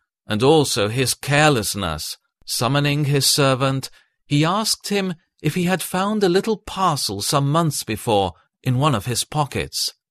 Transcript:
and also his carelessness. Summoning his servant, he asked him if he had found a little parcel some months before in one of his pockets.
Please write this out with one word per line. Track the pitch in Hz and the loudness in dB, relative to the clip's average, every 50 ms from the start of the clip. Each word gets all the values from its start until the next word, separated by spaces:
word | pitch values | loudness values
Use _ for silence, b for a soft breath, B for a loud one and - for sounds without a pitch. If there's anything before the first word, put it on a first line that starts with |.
| _ _ _ _ _ - | _ _ _ _ _ -6
and | 110 104 127 | -2 2 4
also | 139 160 156 139 - - 120 101 104 | 6 6 6 4 2 0 -2 -2 -2
his | 113 135 131 117 - | 0 -2 -2 -2 -4
carelessness. | - - 135 143 143 156 151 143 113 98 - - 101 98 82 78 76 - - - - _ _ _ _ _ | -4 -4 0 2 4 4 4 4 2 0 -2 -4 -4 -4 -4 -4 -6 -8 -10 -12 -14 _ _ _ _ _
Summoning | - - - 123 117 139 143 143 147 143 147 151 | -8 -4 -2 -2 0 0 0 0 0 0 0 0
his | 135 143 139 131 | 0 0 0 2
servant, | - - - 143 135 131 123 135 135 135 135 - - b b b b b b b _ | 2 2 2 2 2 2 2 0 0 -2 -2 -6 -8 b b b b b b b _
he | 147 147 156 | 0 2 2
asked | 165 185 214 220 - - - - - | 2 2 0 -2 -2 -4 -4 -4 -4
him | 202 202 190 185 170 - _ _ _ _ | -2 -2 -2 -2 -4 -8 _ _ _ _
if | - 156 - | -4 -2 -2
he | 180 175 | 0 0
had | 175 185 175 | 0 0 -2
found | - - - 185 190 202 220 214 208 | -2 -4 -4 -2 -2 0 0 2 2
a | 180 | 4
little | 175 196 208 226 220 - | 4 2 2 0 -2 -4
parcel | - - - 190 190 175 151 135 - - 98 98 | -6 -10 -6 -2 0 0 0 0 -2 -4 -4 -4
some | - - 156 139 139 139 | -4 -2 0 0 2 2
months | 147 165 170 156 - - - | 2 2 2 2 0 -2 -4
before | - 113 107 - 120 107 101 98 90 b b b b b _ | -6 -6 -4 0 2 2 2 2 0 b b b b b _
in | _ 131 127 127 | _ -2 0 2
one | 143 156 135 | 2 2 0
of | 104 92 120 | 0 -2 -4
his | 117 - - | -4 -4 -4
pockets. | - - 151 147 131 - 104 69 67 - - - - - _ _ _ | -4 -2 -4 -4 -2 -2 -6 -6 -6 -6 -6 -6 -6 -8 _ _ _